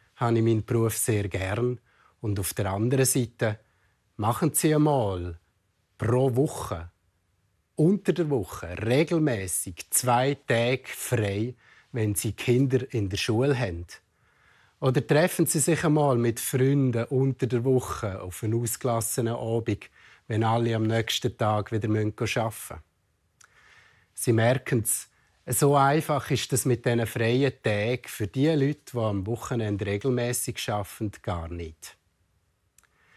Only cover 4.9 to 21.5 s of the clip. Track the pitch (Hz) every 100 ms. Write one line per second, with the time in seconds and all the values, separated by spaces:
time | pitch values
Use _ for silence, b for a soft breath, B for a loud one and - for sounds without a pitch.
4.9 | 139 104 92 87 85 _ _ _ _ _
5.9 | - 110 123 135 120 151 - - 85 85
6.9 | - _ _ _ _ _ _ _ - 156
7.9 | 202 - 180 156 135 92 - 85 87 104
8.9 | 135 165 170 151 110 92 - - 90 -
9.9 | - 123 120 135 143 - 117 120 131 -
10.9 | - - 117 104 98 120 123 b b b
11.9 | 120 107 101 110 - - 123 135 127 131
12.9 | 110 98 98 - 110 139 123 110 85 85
13.9 | - _ b b b b b b b 139
14.9 | 135 - 147 180 - 156 160 175 156 165
15.9 | 151 143 123 117 113 - 131 135 139 131
16.9 | 117 117 131 135 131 123 120 131 127 -
17.9 | - 107 92 92 - 107 117 117 - 127
18.9 | 117 - - 113 120 113 117 110 101 -
19.9 | b b b b 110 113 117 117 113 110
20.9 | 113 110 - 117 - 110